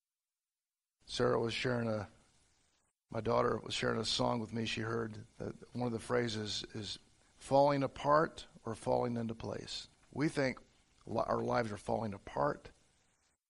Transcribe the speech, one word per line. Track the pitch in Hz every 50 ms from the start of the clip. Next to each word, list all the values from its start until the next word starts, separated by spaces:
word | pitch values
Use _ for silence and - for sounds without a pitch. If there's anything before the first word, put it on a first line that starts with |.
| _ _ _ _ _ _ _ _ _ _ _ _ _ _ _ _ _ _ _ _ _
Sarah | - - - 123 123 127 123
was | 117 113 107
sharing | - - 131 123 120 117 117
a | 110 107 98 - - - - _ _ _ _ _ _ _ _ _ _ _ _ _ _ _ _ _ 120
my | 113
daughter | 110 117 117 120 123 120 120 110 -
was | - -
sharing | - 127 123 117 113
a | 113
song | - - - 127 123 123 120
with | 110 98
me. | 110 117 113
She | 110 - 113
heard | 110 113 113 117 113 110 107 104 110 - _ -
that | 110 104 113 - - - -
one | 120 123
of | 123 113
the | 110
phrases | - - 123 123 120 117 104 110 107 104 95 - - - -
is | 113 104 92 - - - _ _ _ _ _ _ -
falling | - - 135 139 143 147 143 139 135
apart | 123 - - - 143 147 151 165 165 - - - - - - -
or | 113 110
falling | 104 - 127 127 123 123 123 120 117
into | 117 113 113
place. | 113 - 104 107 - - - - - - - _ _ _ _
We | - - 143 165
think | - 147 135 131 117 - - - _ _ _ _ _ _ -
li-, | 104 104 117 -
our | - 110 117 117
lives | 120 120 123 117 110
are | 104 101
falling | - - 117 110 113 107 98
apart. | 98 - - - 131 143 147 143 - - - - _ _ _ _ _ _ _ _ _ _ _ _ _ _ _